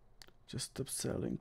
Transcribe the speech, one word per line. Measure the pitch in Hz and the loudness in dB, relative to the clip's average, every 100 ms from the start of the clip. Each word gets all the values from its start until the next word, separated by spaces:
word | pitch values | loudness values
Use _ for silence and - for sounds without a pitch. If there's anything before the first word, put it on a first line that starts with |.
| - - - - - | -20 -20 -20 -18 -6
Just | 110 - | -4 -4
stop | - - | -2 -2
selling | - - - - - | 0 2 2 2 0